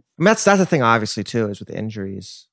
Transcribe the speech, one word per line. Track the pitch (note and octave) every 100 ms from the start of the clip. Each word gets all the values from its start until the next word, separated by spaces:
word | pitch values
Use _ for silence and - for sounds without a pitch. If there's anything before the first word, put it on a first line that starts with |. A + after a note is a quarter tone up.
| _ -
I |
mean, |
that's, | G3 A3
that's | G3 G3
the | F3+
thing, | D#3
obviously, | A2+ A2+ G#2+ A2
too, | F#2+ A#2 G#2
is | G2
with | G#2
injuries. | - A2 G#2 G2 G2 - - _